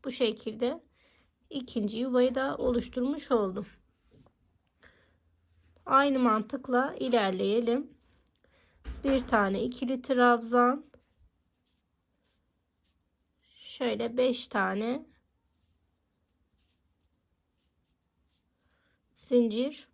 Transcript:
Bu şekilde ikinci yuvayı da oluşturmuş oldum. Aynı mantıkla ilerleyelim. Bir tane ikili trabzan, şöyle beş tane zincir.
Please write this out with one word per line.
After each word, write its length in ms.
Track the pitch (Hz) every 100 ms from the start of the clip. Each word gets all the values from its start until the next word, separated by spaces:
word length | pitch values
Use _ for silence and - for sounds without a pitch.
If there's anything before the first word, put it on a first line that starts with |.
Bu 60 | 277
şekilde 720 | - 233 208 - 214 247 330 _ _ _ _ _ _ _
ikinci 480 | 277 254 240 202 220
yuvayı 360 | 262 247 254
da 220 | 254 269 285
oluşturmuş 760 | 262 240 240 - 254 302 -
oldum. 360 | 240 196 190 - - _ _ _ _ _ _ _ _ _ _ - _ _ _ _ _ _ _ _ _ -
Aynı 320 | 269 285 262
mantıkla 760 | 247 214 214 254 - 247 277 -
ilerleyelim. 880 | 262 233 196 185 196 220 233 247 302 - _ _ _ _ _ _ _ _ - -
Bir 160 | 277 269
tane 420 | 254 233 196 196
ikili 400 | 247 - 247 262
trabzan, 840 | - 254 247 240 226 240 240 285 - - _ _ _ _ _ _ _ _ _ _ _ _ _ _ _ _ _ _ _ _ _ _ _ _ _
şöyle 600 | _ - - 247 214 233 247
beş 320 | 254 247 -
tane 580 | 214 190 196 226 277 - _ _ _ _ _ _ _ _ _ _ _ _ _ _ _ _ _ _ _ _ _ _ _ _ _ _ _ _ _ _ _ _ _ _ _ _ _ _ _ _ _
zincir. 720 | - 247 233 214 269 294 -